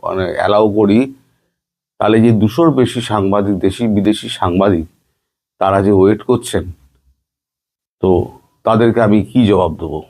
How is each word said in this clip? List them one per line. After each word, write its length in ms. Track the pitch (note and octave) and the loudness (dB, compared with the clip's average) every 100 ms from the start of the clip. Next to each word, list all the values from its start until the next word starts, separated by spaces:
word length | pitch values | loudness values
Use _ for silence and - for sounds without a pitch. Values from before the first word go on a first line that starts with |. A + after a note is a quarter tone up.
মানে, 300 | E2+ F#2 F2+ | -8 -6 -6
অ্যালাউ 400 | E2 F#2 G#2 A2 | -4 0 2 2
করি, 400 | G#2 G2+ A2 C3+ - _ _ _ _ _ _ _ - | 2 2 2 0 -8 _ _ _ _ _ _ _ -4
তাহলে 240 | G#2 A2+ | 0 4
যে 100 | A#2 | 4
দুশোর 420 | G#2+ G#2 E3 E3 | 2 0 2 0
বেশি 280 | C3 A#2+ B2 | 2 -2 -2
সাংবাদিক, 580 | A2+ G#2+ G2 G2+ G2+ F#2 | -4 -2 0 0 -2 -2
দেশি 280 | F#2+ F#2+ A2+ | -4 -2 -2
বিদেশি 420 | G2+ G2 G#2+ - | 0 0 -2 -6
সাংবাদিক, 560 | - F#2 F2+ G2+ E2+ D#2+ _ _ _ _ _ _ - | -6 -2 0 0 0 -4 _ _ _ _ _ _ -4
তারা 260 | F#2+ G2 | 0 0
যে 80 | G2 | 2
ওয়েট 300 | G2 F#2+ A2 | 4 2 2
করছেন, 500 | - B2 - G2+ F2+ - _ _ _ _ _ _ _ _ _ _ _ - | -2 -2 -2 -8 -8 -16 _ _ _ _ _ _ _ _ _ _ _ -4
তো 400 | F#2+ F2 - - _ _ | 0 0 -2 -12 _ _
তাদেরকে 380 | - A2 A#2 A2+ | -2 2 2 2
আমি 240 | G#2+ G#2 G2 | 2 2 0
কি 220 | C3 G#2 | 0 2
জবাব 260 | F#2 F2 | 2 0
দেবো?" 300 | D#2 E2 D2+ | -4 -10 -10